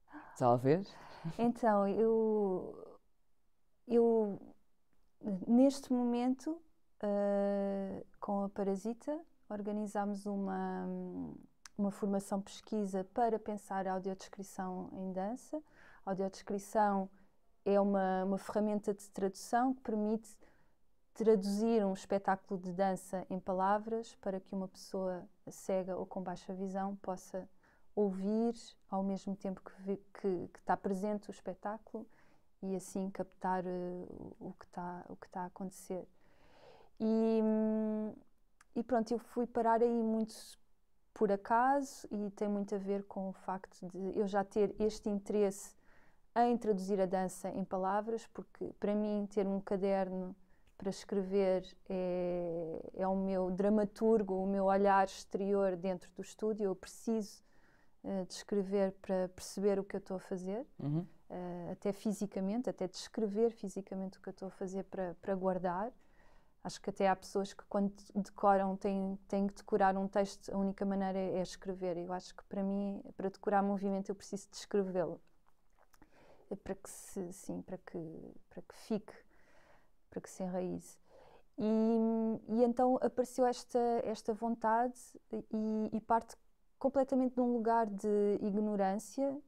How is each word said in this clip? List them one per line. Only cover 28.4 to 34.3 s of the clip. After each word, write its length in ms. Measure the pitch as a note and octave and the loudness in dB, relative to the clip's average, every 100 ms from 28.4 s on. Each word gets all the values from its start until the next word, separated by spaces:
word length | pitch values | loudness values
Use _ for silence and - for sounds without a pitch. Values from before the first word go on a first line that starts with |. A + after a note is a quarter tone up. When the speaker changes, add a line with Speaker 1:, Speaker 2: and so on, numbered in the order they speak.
| A#3 A#3 - - - | 2 -2 -10 -20 -6
Speaker 2:
ao 140 | F#3+ | -2
mesmo 320 | G3 F#3+ - F#3+ | -2 -2 -4 -4
tempo 260 | G3 F#3 | -6 -8
que 200 | - - | -12 -12
vê, 160 | F#3+ G3 - | -6 -6 -6
que, 340 | - G3+ F3+ F#3 | -4 -2 -2 -4
que 60 | - | -8
está 180 | - F3+ | -2 0
presente 520 | G3 G3 G#3 G#3 - | 0 -2 -2 -4 -6
o 20 | |
espetáculo 760 | F#3+ - F3+ G#3 A3 - G#3+ - - - - _ - | -12 -10 -8 -8 -8 -10 -14 -14 -20 -20 -20 _ -10
e 120 | F#3+ F#3+ | -6 -6
assim 340 | - G3+ F#3+ | -4 -6 -6
captar, 560 | - F#3 - F#3+ F#3 F3+ | -6 -8 -4 -2 0 -2
eh, 400 | F3+ F3+ F3+ F3+ | -4 -6 -8 -10
o, 260 | - - | -12 -14